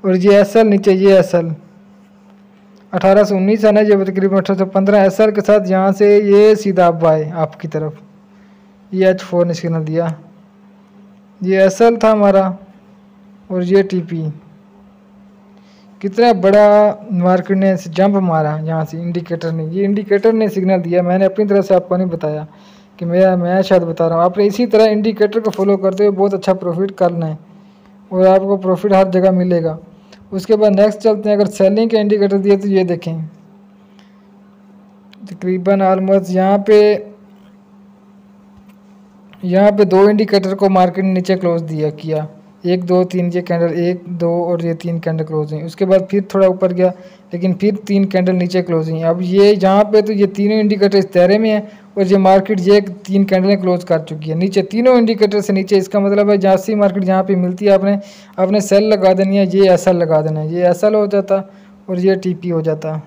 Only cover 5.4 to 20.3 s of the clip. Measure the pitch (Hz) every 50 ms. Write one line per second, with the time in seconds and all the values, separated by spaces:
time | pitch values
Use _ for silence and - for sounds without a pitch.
5.4 | 196 - 208 208 190 185 190 190 190 196 190 190 208 202 208 202 214 202 202 202
6.4 | 208 214 214 214 208 202 185 180 180 170 165 160 165 160 156 156 156 156 175 170
7.4 | 156 156 - - - 160 - 156 156 151 151 - - _ _ _ _ _ _ _
8.4 | _ _ _ _ _ _ _ _ _ _ 190 185 185 185 185 185 - - 180 175
9.4 | 175 175 165 165 - 170 165 160 156 151 160 165 170 165 160 - - - _ _
10.4 | _ _ _ _ _ _ _ _ _ _ _ - - - _ _ _ _ _ _
11.4 | 185 185 190 190 190 190 190 - 233 233 233 226 226 220 214 208 202 202 190 196
12.4 | 190 190 185 - - - _ _ _ _ - _ _ _ _ _ _ - - _
13.4 | _ _ 190 180 180 175 196 196 190 196 185 180 160 165 170 165 160 151 147 -
14.4 | - - - - _ _ _ _ _ _ _ _ _ _ _ _ - _ _ _
15.4 | _ _ _ - _ _ _ _ _ _ _ _ - 202 190 233 233 240 226 185
16.4 | 180 196 202 208 208 208 208 208 208 208 - - - - 196 175 175 180 185 185
17.4 | - - 196 190 190 196 185 180 - 175 156 170 190 202 196 196 185 175 165 160
18.4 | 156 151 151 156 156 160 160 160 156 156 - 160 175 170 170 175 165 - 170 165
19.4 | 170 165 160 165 156 156 165 190 196 196 208 202 202 202 202 196 202 226